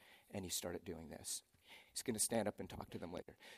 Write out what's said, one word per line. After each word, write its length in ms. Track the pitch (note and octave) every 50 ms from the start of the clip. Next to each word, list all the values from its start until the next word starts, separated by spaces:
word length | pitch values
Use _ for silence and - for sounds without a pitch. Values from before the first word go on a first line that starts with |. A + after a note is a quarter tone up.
| - - - - - -
and 100 | - G2+
he 80 | F#2 F2
started 340 | - - - F2 F2+ - -
doing 260 | G2 E2+ D#2+ E2 D2+
this. 320 | D#2 - - - - - - _ _ - - - - - - -
He's 100 | - -
gonna 160 | - - A2+ G#2
stand 300 | - - A#2 A2+ G#2 G2+
up 100 | - -
and 100 | G2 F#2
talk 220 | - - G#2 -
to 80 | - F2
them 140 | F2 E2+
later. 240 | F2 E2 - - - - - - -